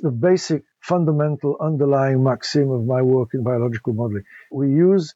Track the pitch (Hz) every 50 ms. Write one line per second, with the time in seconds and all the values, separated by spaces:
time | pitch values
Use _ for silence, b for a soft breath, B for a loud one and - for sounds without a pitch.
0 | - 151 123 113 117 180 185 180 - - 165 143 - _ _ _ - - 180 180
1 | 170 156 156 147 147 151 151 143 - 143 147 - 156 156 160 135 143 139 139 135
2 | 135 135 135 131 131 135 123 113 - - - 151 139 135 131 120 113 123 131 127
3 | 127 127 131 131 123 117 - 135 117 123 127 117 120 123 117 117 - 127 113 107
4 | 117 117 104 101 98 B B B B B - 135 139 139 135 156 175 185 196 196
5 | 165 151 -